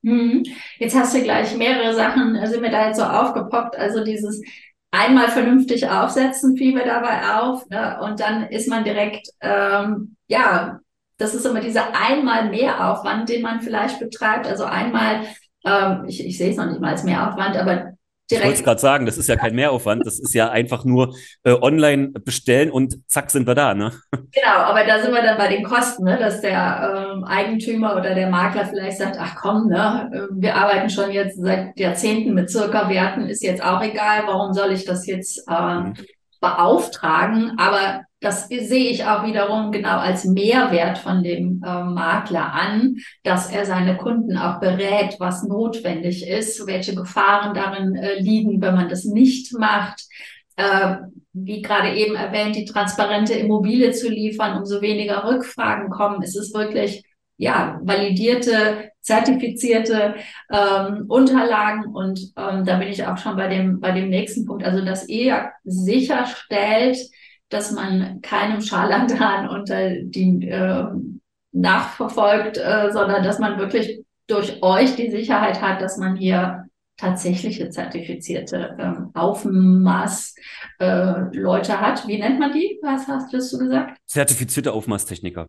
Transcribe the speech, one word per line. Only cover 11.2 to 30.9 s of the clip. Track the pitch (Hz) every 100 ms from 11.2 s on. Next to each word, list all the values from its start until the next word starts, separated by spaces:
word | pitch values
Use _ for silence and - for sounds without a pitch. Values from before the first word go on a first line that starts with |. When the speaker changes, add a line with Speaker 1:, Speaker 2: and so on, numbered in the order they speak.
| 214
Speaker 1:
ist | 226
immer | 262 226
dieser | 233 220 175 -
einmal | 220 277 262 226 220
Mehraufwand, | 196 262 - 185 - 202 208 233
den | 233
man | 226 226
vielleicht | 233 214 214 -
betreibt. | 226 - 220 214 -
Also | 202
einmal, | 185 185 220 226 220 214 214 - _ _
ähm, | 190 202 190 185 -
ich, | -
ich | 180 -
sehe | 180
es | 214
noch | 170
nicht | -
mal | 160
als | 156
Mehraufwand, | 180 180 214 202 196 190
aber | 190 180 - - _ _ _
Speaker 2:
Ich | -
wollte |
Speaker 1:
direkt | 127 139
Speaker 2:
es |
gerade | - 113
sagen, | 139 143 120
das | 110
ist | 104
ja | 117
kein | 113
Mehraufwand, | 117 143 131 107 110
das | 113 -
ist | -
ja | 117 113
einfach | 117 120 123
nur, | 131 123 127 127 - -
äh, | -
online | 123 127 156 151 139 139
bestellen | 123 104 123 - 127 156
und | 135 131 - _
zack, | - -
sind | 143 120
wir |
da, | 123 143
ne? | 101 104 - _
Speaker 1:
Genau, | 131 - - 247 196
aber | 170 208
da | 220 214
sind | 240
wir | 247
dann | 226 214
bei | 202
den | 196
Kosten, | 214 240 240 -
ne? | 185 180
Dass | 220 196
der, | 202 185 180 - - 196 196
ähm, | 196
Eigentümer | 185 190 208 226 240 226 220 196
oder | 185
der | 185 185
Makler | 180 190 196 196
vielleicht | 202 190 196
sagt, | - -
„Ach | 170 -
komm, | 196 214 226
ne, | 175 214 240 -
äh, | 190 196
wir | 190 185 -
arbeiten | 202 196 208